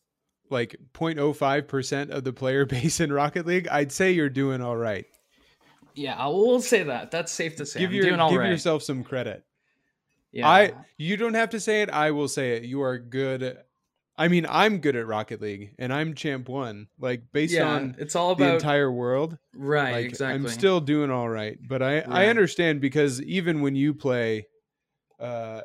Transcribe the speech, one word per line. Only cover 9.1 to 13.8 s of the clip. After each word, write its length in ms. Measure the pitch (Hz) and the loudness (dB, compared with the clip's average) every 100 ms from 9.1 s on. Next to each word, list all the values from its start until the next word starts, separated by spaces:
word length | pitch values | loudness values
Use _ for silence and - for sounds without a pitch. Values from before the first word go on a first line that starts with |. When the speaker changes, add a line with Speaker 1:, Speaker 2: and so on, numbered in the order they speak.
| 131 113 95 _ _ _ _ _ _ _ _ _ | -6 -6 -10 _ _ _ _ _ _ _ _ _
Speaker 2:
Yeah. 160 | - 151 | 0 6
Speaker 1:
I, 260 | 185 208 - - - | 6 6 0 -18 -8
you 180 | 160 202 | -4 -2
don't 180 | 233 | 0
have 160 | 226 226 | 0 -2
to 100 | 220 | -2
say 220 | 214 214 | -2 -2
it. 80 | 202 | 0
I 200 | 147 156 | 0 0
will 180 | 147 139 | 0 -2
say 280 | 143 127 117 | -2 -2 -4
it. 80 | |
You 180 | 120 139 | -4 -4
are 160 | 131 123 | -2 -4
good. 600 | 120 131 135 131 127 127 _ _ | -6 -4 -4 -4 -6 -10 _ _